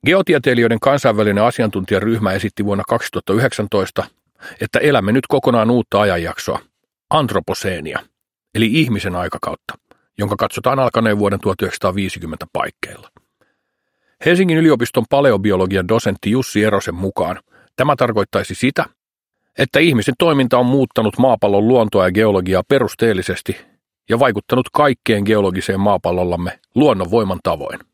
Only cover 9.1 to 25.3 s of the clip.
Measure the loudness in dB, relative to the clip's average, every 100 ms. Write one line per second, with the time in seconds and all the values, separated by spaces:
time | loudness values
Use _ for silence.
9.1 | -6 -6 -6 -8 -10 -14 -18 _ _ _
10.1 | -6 -4 -2 -2 -2 -2 0 0 0 0
11.1 | 2 0 0 -2 -2 -4 -2 -4 -2 -6
12.1 | -6 -12 -12 -10 -10 -10 _ -16 -16 -20
13.1 | _ _ _ _ _ _ _ _ _ _
14.1 | _ 0 2 2 4 4 2 0 -2 0
15.1 | 2 2 2 0 0 0 -2 0 -2 -2
16.1 | -4 -2 -2 -2 0 0 0 -4 -6 -6
17.1 | -4 -6 -6 _ _ _ -4 0 2 0
18.1 | 0 -2 -2 -4 -2 -2 -2 -6 _ _
19.1 | _ _ _ _ -4 0 2 2 2 -2
20.1 | 0 2 2 2 2 2 2 0 0 -2
21.1 | 2 2 2 2 2 4 4 4 2 2
22.1 | 2 2 2 0 -2 2 0 0 0 0
23.1 | 0 -4 -8 -6 -10 -10 _ _ _ _
24.1 | 2 2 0 -2 -2 0 2 2 0 -2
25.1 | 0 2